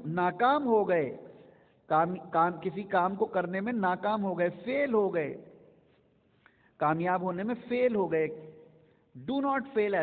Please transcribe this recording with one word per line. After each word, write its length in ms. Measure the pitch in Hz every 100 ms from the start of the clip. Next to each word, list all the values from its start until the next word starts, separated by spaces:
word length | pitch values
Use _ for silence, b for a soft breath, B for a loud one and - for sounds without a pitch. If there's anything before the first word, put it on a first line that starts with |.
| 151
नाकाम 560 | 175 180 175 240 294
हो 220 | 262 220 185
गए, 200 | 170 131 104 - B B B B B -
काम, 260 | 160 170 185
काम, 360 | - 170 175
किसी 320 | 170 185 185
काम 320 | 196 185 185 196
को 100 | 220
करने 360 | 185 175 190
में 120 | 214
नाकाम 480 | 240 185 180 208 214
हो 140 | 196 175
गए, 140 | 175
फेल 440 | 180 226 277 285
हो 160 | 226 190
गए, 200 | 170 139 131 - - - _ _ _ _ _ _ b b b b b
कामयाब 440 | 151 160 175 180
होने 200 | 185 175
में 120 | 214 247
फेल 400 | 240 247 247 214
हो 120 | 170
गए, 200 | 160 156 - - - - - b b b 127 135
do 60 | 277 277
not 160 | 269
fail 320 | 269 220 208 185